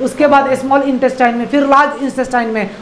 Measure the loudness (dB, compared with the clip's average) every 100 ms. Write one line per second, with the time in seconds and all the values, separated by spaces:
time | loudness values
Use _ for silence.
0 | -6 0 4 4 2 -2 0 0 2 0
1 | 0 0 0 0 -2 0 4 4 2 -2
2 | -6 -4 -4 -2 -2 -4 -6 -8